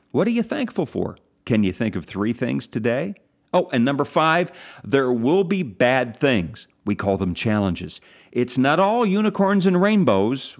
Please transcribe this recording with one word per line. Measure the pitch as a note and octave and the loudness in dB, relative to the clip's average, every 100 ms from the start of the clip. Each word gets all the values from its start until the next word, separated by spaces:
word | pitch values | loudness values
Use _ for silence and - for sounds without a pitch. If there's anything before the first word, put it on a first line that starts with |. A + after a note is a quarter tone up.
| _ | _
What | B2+ G3+ | -2 0
are | |
you | A#3 | 0
thankful | A3+ D4 B3 - | 0 -2 -2 -2
for? | F#3+ - - - _ _ - | -4 -4 -6 -8 _ _ -2
Can | A2 | 2
you | G2 | 2
think | F2+ A2+ F2+ | 0 -4 -4
of | |
three | - F#2+ G#2 | -6 -4 -4
things | A#2 B2 C#3 - | -2 -4 -4 -6
today? | B2 A#2 B2 F#3 G3 _ _ _ | -4 -2 -2 -4 -10 _ _ _
Oh, | F3+ - | -2 0
and | B2 | 0
number | B2 C#3 | 0 0
five, | C#3 E3+ D#3+ E3 F3 - - - | -2 0 2 2 -2 -8 -20 -18
there | - C3+ B2+ | 0 2 2
will | A#2+ A#2+ F#3 | 0 2 2
be | F3+ G3 | 2 -2
bad | C#3 F#2 B2 C3 B2 - | -4 0 2 2 0 0
things. | C#3 A2+ E2 - - _ | 0 2 -2 -8 -20 _
We | - | -6
call | G#2 G2+ G2 | -2 0 0
them | F#2+ | -2
challenges. | E2+ A#2 G#2+ G2 F2 E2+ - - - _ | -2 -2 0 0 -4 -8 -16 -20 -20 _
It's | B2 B2 - | -4 -2 0
not | C3+ E3 | 2 2
all | G3 A#3 A3 | 2 2 0
unicorns | G3 G#3+ G#3 G3 G3+ F#3 | 2 0 0 2 2 2
and | F3+ | 2
rainbows, | G3 G#3+ C3 G2 G#2 C#3 - - | 2 2 2 2 0 -2 -8 -16